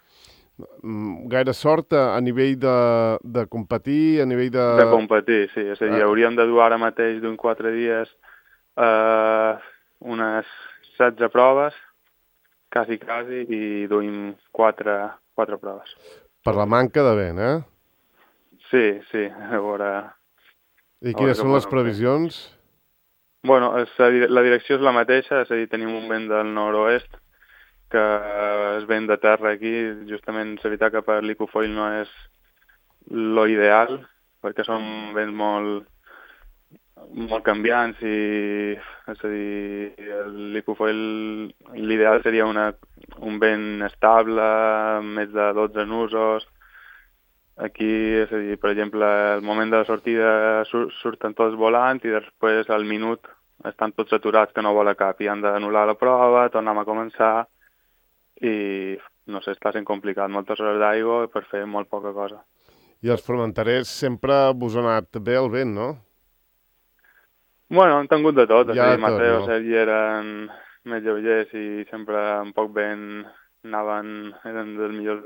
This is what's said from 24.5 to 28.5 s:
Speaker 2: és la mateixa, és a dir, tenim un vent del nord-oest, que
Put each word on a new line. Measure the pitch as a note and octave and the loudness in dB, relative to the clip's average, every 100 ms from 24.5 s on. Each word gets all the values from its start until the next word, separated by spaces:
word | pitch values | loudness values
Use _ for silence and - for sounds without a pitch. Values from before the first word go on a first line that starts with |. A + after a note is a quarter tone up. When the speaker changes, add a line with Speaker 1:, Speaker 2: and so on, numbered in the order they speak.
| A#2+ - C3+ | 2 2 2
Speaker 2:
és | |
la | C3+ | 4
mateixa, | A#2+ A#2 C3 - C#3 | 4 4 2 2 -2
és | A#2+ | 0
a | |
dir, | A#2 A2 | -2 -2
tenim | A2+ A2+ | -6 -6
un | A2 A2 | -6 -6
vent | A2 A2 | -4 -2
del | G#2+ G#2+ | -2 -2
nord-oest, | G#2+ G#2+ G#2+ A2 B2 - - _ _ _ _ _ _ _ | -2 0 2 2 2 -2 -18 _ _ _ _ _ _ _
que | A2+ G#2+ G#2 G#2 G#2 G#2 | 0 2 0 -2 -4 -2